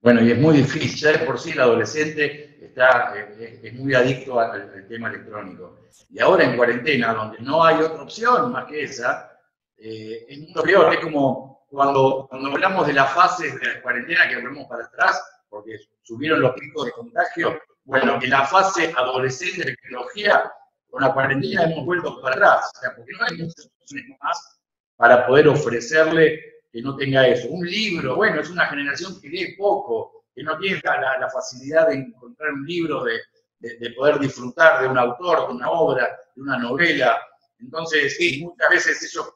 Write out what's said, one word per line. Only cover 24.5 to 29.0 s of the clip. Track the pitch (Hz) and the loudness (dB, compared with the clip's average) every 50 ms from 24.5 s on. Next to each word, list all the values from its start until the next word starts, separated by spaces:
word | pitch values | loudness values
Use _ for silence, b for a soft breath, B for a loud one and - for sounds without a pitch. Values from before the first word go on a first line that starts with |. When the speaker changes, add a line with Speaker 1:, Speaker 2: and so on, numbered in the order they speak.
| _ _ _ _ _ _ _ _ _ | _ _ _ _ _ _ _ _ _
Speaker 1:
para | _ 117 117 123 123 123 | _ 6 6 8 6 6
poder | - 127 147 151 147 | 6 6 6 6 6
ofrecerle | 127 - - 120 117 117 - - 156 156 160 160 160 165 160 160 156 - - - _ _ _ _ | 4 4 0 -2 -4 -4 -4 0 2 2 2 4 4 4 4 4 2 -2 -12 -20 _ _ _ _
que | _ 117 | _ -10
no | 120 139 135 | -10 -8 -6
tenga | 135 135 135 135 135 131 | -4 -4 0 4 4 6
eso. | 123 113 - 117 120 | 6 4 2 -2 -6
Un | 156 185 175 | -6 -6 -6
libro, | 175 185 214 220 208 170 156 139 131 - | -6 -4 -4 -4 -2 -4 -4 -4 -4 0
bueno, | 165 214 214 170 151 | 0 0 0 0 -2
es | 147 156 | -6 -6
una | 175 170 156 | -2 -2 -2
generación | - 147 143 143 143 139 165 | -2 -2 -6 -6 -6 -6 -8